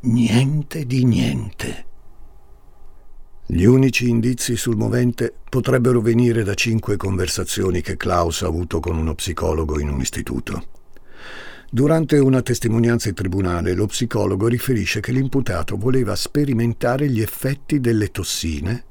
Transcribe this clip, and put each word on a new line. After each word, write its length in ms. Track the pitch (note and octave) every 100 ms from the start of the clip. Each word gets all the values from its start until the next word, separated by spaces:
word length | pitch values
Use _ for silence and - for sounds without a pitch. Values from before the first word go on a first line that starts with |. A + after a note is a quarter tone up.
| B2
Niente 760 | A#2+ A2+ A2+ C3+ D3+ C#3+ E3
di 180 | C3+ C3 B2+
niente. 800 | A2+ A#2 A#2 G2+ - - - - - - - - - - - - - - - - - - - -
Gli 180 | E2
unici 420 | F#2+ C3 C3+ A#2 B2
indizi 480 | A#2 A2+ B2 -
sul 220 | A2+ - A2
movente 560 | A2 A#2+ B2 A#2 A#2 - -
potrebbero 540 | C3 A#2+ B2+ A#2+ A#2+
venire 400 | A2+ A#2 B2 A2+
da 100 | G2+
cinque 460 | G2 - A2 - G2+
conversazioni 840 | G2 F#2+ F2+ - F#2 - F#2+ F2+
che 160 | E2 D#2+
Klaus 460 | - F2+ E2+ D#2
ha 40 | F2
avuto 340 | E2 F2 E2
con 180 | D#2 E2
uno 160 | D#2+
psicologo 680 | D2+ - D#2 E2+ D#2+ D2+ D2+
in 80 | D2
un 120 | C#2
istituto. 640 | C2 - - B1 - - - - - - - - - - - - -
Durante 480 | - C#3+ D#3+ D3 D3
una 240 | C3+ C3
testimonianza 680 | A#2+ B2 A#2 A2+ A#2 A#2 A2
in 60 |
tribunale, 580 | F#2 F#2 F#2+ F#2 F2 F2
lo 140 | F#2 G#2
psicologo 600 | - A#2+ A2+ G2 G2 A2
riferisce 540 | A#2+ - A#2+ F2+ -
che 100 | G#2
l'imputato 680 | B2+ C3+ C#3 B2 F2+ D#2 G2
voleva 360 | G#2 C3+ A2
sperimentare 920 | G2 - D3 C#3+ A#2 A#2+ A2+ A#2+ C3 D3
gli 140 | A#2
effetti 580 | A2 - C3 C#3+ - D3
delle 300 | B2 A2+ G#2
tossine 720 | - F2+ - E2 D2+ D2+ A#2+ -